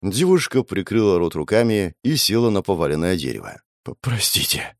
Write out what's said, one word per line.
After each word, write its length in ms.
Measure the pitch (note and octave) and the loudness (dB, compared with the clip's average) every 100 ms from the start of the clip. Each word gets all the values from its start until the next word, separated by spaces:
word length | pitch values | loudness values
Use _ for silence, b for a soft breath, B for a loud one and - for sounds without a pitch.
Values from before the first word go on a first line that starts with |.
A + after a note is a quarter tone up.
Девушка 600 | G2 G2+ F3+ F#3 - C3 | -4 0 4 4 2 -2
прикрыла 560 | A#2+ F#2+ F#2 A2+ G#2 F2+ | 0 -4 -2 2 4 4
рот 160 | E2+ | 2
руками 600 | D#2+ D2+ G#2+ A#2 G#2+ F#2 - | -2 0 2 4 2 -2 -4
и 120 | A#2+ D3+ | -2 0
села 340 | - A2 A#2+ | 0 2 2
на 120 | G2+ | 0
поваленное 540 | F#2 F#2 D#2 D2+ E2+ F#2 | 0 0 0 0 0 -2
дерево. 440 | C2+ G#1 G1+ - _ _ | -4 -8 -12 -18 _ _
П-, 100 | - - | -16 -8
простите 760 | - A#2 - - - C#3+ - - | -4 -2 -2 -2 -2 -4 -6 -16